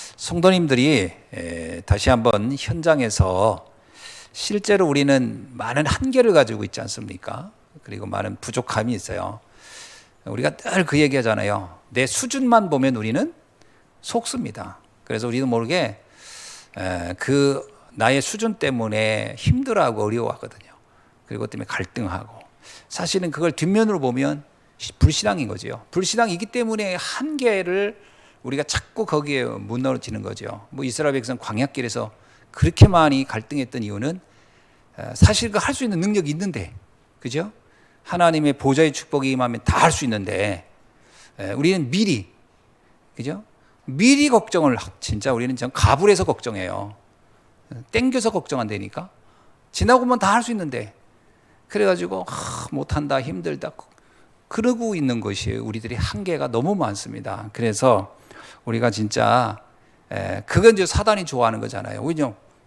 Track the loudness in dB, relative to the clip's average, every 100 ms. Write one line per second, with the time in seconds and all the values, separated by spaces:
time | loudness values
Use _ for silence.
0 | -16 -12 -6 4 6 6 4 4 4 4
1 | 2 -6 -16 -12 -10 -8 -8 -8 -2 0
2 | 4 4 4 2 0 -4 -4 0 2 2
3 | 2 2 2 2 2 2 -6 _ _ -20
4 | -20 -20 -18 -10 -4 -2 2 4 4 4
5 | 4 4 2 -4 -12 -10 -4 -2 0 0
6 | 2 4 6 6 6 2 -6 -6 -10 -10
7 | -12 -12 -12 -12 -12 -18 _ -20 -16 -12
8 | -8 -6 -6 -8 -6 -6 -2 -2 0 -2
9 | -6 -8 -8 -10 -18 _ -20 -20 -20 -20
10 | -20 _ -10 -2 -2 -2 -2 0 2 4
11 | 4 4 2 2 0 -2 -4 -16 _ 0
12 | 0 0 -4 -2 4 4 6 2 2 2
13 | 0 0 -2 -6 _ _ -20 _ _ _
14 | -6 -4 -4 -6 -8 -10 -14 -16 _ _
15 | -8 -4 -2 -2 0 0 0 0 -2 -4
16 | _ -20 -20 -20 -18 -20 -16 -8 -6 -4
17 | -6 -6 0 2 2 0 -6 -18 -14 -2
18 | 2 2 0 -4 -4 -2 -2 -2 -2 0
19 | 0 0 -4 -2 2 2 2 2 2 2
20 | -2 0 -2 -6 -12 -18 -20 -20 _ _
21 | _ _ -12 -8 -8 -8 -8 -6 -6 -6
22 | -6 -6 -10 -20 -20 _ -20 -20 -12 -6
23 | -2 -2 -2 -2 -2 0 0 2 2 2
24 | 0 0 -2 -4 -10 _ _ -16 -16 2
25 | 4 4 0 0 -4 -8 -10 -12 -6 -4
26 | 0 2 0 0 -6 -4 -2 -2 -4 -6
27 | -6 -6 -6 -2 0 0 0 -2 -2 -6
28 | -16 _ -20 _ -6 -4 -4 -6 -6 -6
29 | -2 0 0 -2 -2 -4 -6 -4 -2 -4
30 | -6 -8 -8 -10 -12 -14 -14 -8 -6 -2
31 | 0 0 -2 -6 -6 -2 -2 -4 -6 -6
32 | -8 -10 _ _ _ 0 0 6 4 6
33 | 4 4 0 -6 -6 -6 -6 -6 -6 -4
34 | -6 -6 -12 _ _ _ _ _ _ -14
35 | -12 2 4 4 -2 -2 -2 -2 -4 -2
36 | 0 0 -2 -4 -6 -6 -10 -14 -20 _
37 | _ _ -8 -6 -6 -12 _ _ _ _
38 | -6 2 4 4 2 2 2 4 4 2
39 | -4 -2 0 0 -2 -2 0 2 4 2
40 | 0 -2 -2 -2 -2 -4 -10 _ _ _
41 | _ -20 -20 -12 -8 0 2 2 0 0
42 | 2 0 -4 _ _ _ _ _ _ _
43 | _ -12 -10 -10 -14 _ _ _ -10 2
44 | 6 6 6 4 4 2 2 2 -4 -10
45 | -6 -4 -2 -2 -2 -4 -6 2 4 6
46 | 6 4 2 -2 -4 -6 -6 -6 -8 -14
47 | _ _ _ _ _ _ _ -18 -4 0
48 | 0 0 0 -2 -2 -4 -4 -6 -8 -12
49 | -14 _ _ _ _ _ _ 0 4 6
50 | 4 2 2 2 0 -4 -4 -6 -8 -14
51 | _ _ _ _ _ _ _ 0 2 2
52 | -2 -6 -6 -8 -8 -10 -8 -6 -2 -2
53 | 0 -2 -2 -6 -6 -6 -8 -12 -20 _
54 | _ _ _ _ -10 -2 0 0 -2 -2
55 | 0 0 -4 -4 -4 -6 -6 -8 -8 -4
56 | -4 -4 -4 -4 -2 -2 0 0 -2 -4
57 | -10 -10 -10 -10 -10 -4 -2 2 4 4
58 | 2 -12 -20 -20 -20 -14 -6 0 0 0
59 | -2 2 4 4 2 -4 -14 _ _ _
60 | _ -8 -6 -6 -2 6 8 8 4 2
61 | 2 0 -2 0 0 0 -6 -8 -8 -6
62 | -4 -2 -2 -4 _ _